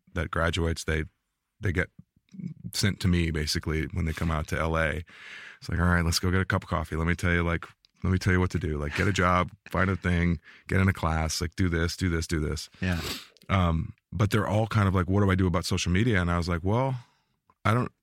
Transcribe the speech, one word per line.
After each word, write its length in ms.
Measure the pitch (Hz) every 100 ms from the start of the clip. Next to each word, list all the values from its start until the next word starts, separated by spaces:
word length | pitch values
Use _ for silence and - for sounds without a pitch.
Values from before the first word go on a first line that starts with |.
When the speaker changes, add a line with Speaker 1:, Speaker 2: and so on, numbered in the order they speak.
| - 90
Speaker 1:
that 140 | 78
graduates, 520 | - 85 85 82 82
they, 220 | - 78 76 _ _ _ _ _
they 100 | 98
get 160 | 87 - - - _ _ - - - -
sent 260 | - 101 -
to 80 | 92
me 240 | 87 82
basically 540 | 78 76 85 82 78 71
when 100 | 87
they 80 | 80
come 200 | - 85
out 160 | 78 78
to 120 | 71
L 180 | 80 80
A. 280 | 80 80 - - - - - -
It's 80 | -
like, 100 | 82
"All 60 | 87
right, 160 | 87
let's 160 | 82 -
go 100 | 92
get 120 | 95
a 40 | 92
cup 180 | 95
of 60 | -
coffee. 280 | 82 80 78
Let 100 | 82
me 80 | 85
tell 160 | 90
you, 100 | 87
like, 220 | 85 85 - _ _ _
let 80 | 90
me 60 | 92
tell 140 | 98
you 80 | 90
what 80 | 90
to 100 | 82
do. 180 | 82 73
Like, 200 | 73 82
get 100 | 92
a 60 |
job, 360 | 95 90 90 82 -
<laughs> 100 | -
find 200 | 87 95
a 60 | 90
thing, 440 | 90 87 87 82 - - -
get 140 | 95
in 80 | 95
a 40 |
class, 460 | - 82 80 78 -
like, 160 | 87 -
do 140 | 90
this, 260 | 82 85 -
do 140 | 95
this, 180 | 82 76
do 140 | 80
this." 280 | 73 73 - -
Speaker 2:
Yeah. 180 | 92 85 73 - - _ -
Speaker 1:
Um, 460 | 98 87 80 - - _
but 180 | 90 104
they're 180 | 107 85
all 200 | 104 110
kind 200 | 113 98
of 60 | 92
like, 120 | 87
"What 140 | 101
do 80 | 98
I 40 | 95
do 120 | 92
about 180 | 87 -
social 260 | 90 87
media?" 280 | 92 120 98
And 80 | 87
I 80 | 87
was 120 | 82
like, 120 | 82
"Well, 320 | 92 117 135 123 - _ _ _ _ _ 107
I 80 |
don't 180 | 117 - -